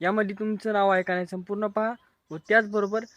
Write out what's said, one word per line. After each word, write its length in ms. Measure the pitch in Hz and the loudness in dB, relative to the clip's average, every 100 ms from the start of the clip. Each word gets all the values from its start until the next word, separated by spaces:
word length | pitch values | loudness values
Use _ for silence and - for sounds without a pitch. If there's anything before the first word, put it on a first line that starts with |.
यामध्ये 360 | 175 214 202 202 | 0 0 0 -2
तुमचं 340 | 214 208 220 | -4 -4 -2
नाव 160 | 208 196 | 2 4
आहे 140 | 185 | 4
का 120 | 185 | 2
नाही 120 | 180 180 | -2 -4
संपूर्ण 400 | 185 180 202 214 | -8 -6 -4 -2
पहा 260 | 208 220 240 _ _ _ | -2 -2 -4 _ _ _
व 60 | 156 - | -12 2
त्याचबरोबर 560 | 220 208 208 196 220 233 | 2 4 0 -2 -2 -6